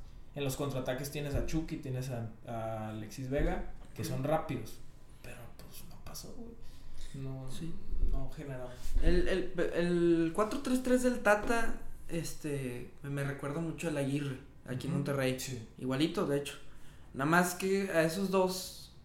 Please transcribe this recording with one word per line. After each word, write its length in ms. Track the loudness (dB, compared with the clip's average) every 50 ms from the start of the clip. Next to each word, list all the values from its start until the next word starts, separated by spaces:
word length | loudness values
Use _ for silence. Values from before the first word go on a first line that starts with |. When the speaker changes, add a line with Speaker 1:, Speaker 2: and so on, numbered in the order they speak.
| -12 -12 -14 -14 -14 -12 -8
Speaker 1:
En 80 | -4 -2
los 140 | -2 -2
contraataques 540 | -2 -2 -2 -2 -4 -2 -2 -4 -4 -4 -6
tienes 240 | -6 -4 -4 -2 0
a 120 | 0 0
Chucky, 300 | 2 0 0 0 -2 -4
tienes 340 | -6 -6 -4 -4 -4 -4 -4
a, 180 | -4 -4 -6 -6 -8 -10 -10 -8
a 400 | -6 -6 -4 -4 -4 -4 -6 -6
Alexis 420 | -6 -8 -8 -10 -8 -8 -6 -2
Vega, 400 | 0 2 2 2 2 0 -2 -4 -6 -10 -10 -10 -8
que 80 | -6 -4
Speaker 2:
Ujú. 80 | -4
Speaker 1:
son 140 | -2 -2 0
rápidos. 560 | 2 2 2 0 0 -4 -4 -6 -8 -10 -10 -12 -12 -14 -14 -16 -18 -16 -14 -14
Pero, 140 | -14 -12 -12 -12 -14 -14
pues, 280 | -14 -14 -14 -14 -12 -12 -12
no 80 | -12 -12 -10
pasó, 300 | -10 -10 -10 -10 -10 -10
güey. 140 | -10 -10 -10 -10 -8 -8 -8 -8 -8 -6 -4 -2 -2 -2 -2 -4 -6 -6
No, 240 | -6 -6 -6 -6 -4
Speaker 2:
Sí. 220 | -4 -4 -2 -2 -2 -2 0 2 4 6 6 6
Speaker 1:
no 180 | 6 6 2 0 -2
generaron. 300 | -4 -6 -6 -6 -6 -6 -8 -6 -2 2 4 6 8 10
Speaker 2:
El, 260 | 10 10 8 8 6
el, 240 | 4 4 2 0 2 2 2 2 2
el 580 | 2 2 4 4 6 6 6 6 6 4 2 2
cuatro 260 | 2 0 2 0 -2
tres 220 | 0 2 2 2 4
tres 220 | 4 4 4 4
del 160 | 4 2 4
Tata, 540 | 4 4 4 4 4 2 2 4 4 4 4 2 0 -4 -6 -4 -4 -4
este, 840 | -2 -2 -2 -4 -6 -6 -4 -4 -4 -2 -4 -4 -6 -6 -8 -10 -12 -12 -8
me, 60 | -6
me 120 | -4 -2 -2
recuerda 360 | -4 -4 -4 -4 -4 -2 -2
mucho 260 | -2 -4 -4 -4 -2 -2
al 80 | 0
Aguirre, 420 | 0 0 0 0 0 -2 -2 -6 -8 -10 -14 -18 -14 -10
aquí 200 | -6 -6 -4 -2 0
en 40 | 0
Speaker 1:
Ujú. 40 | 0
Speaker 2:
Monterrey. 400 | 0 0 0 2 2 0 0 0
Speaker 1:
Sí. 280 | -4 -6 -6 -8 -8 -12 -12 -6
Speaker 2:
Igualito, 480 | -4 -2 0 2 2 2 2 0 0
de 120 | 2 0 0
hecho. 160 | 0 -4 -8 -12 -12 -12 -12 -10 -12 -12 -12 -14 -16 -10 -4
Nada 160 | -2 2 4
más 240 | 6 6 4 4 0
que 360 | -2 0 2 2 2 2 2 4
a 100 | 4 4
esos 280 | 4 4 0 0 2 4
dos 600 | 4 4 4 2 -2 -6 -8 -10 -14 -16 -16 -18 -20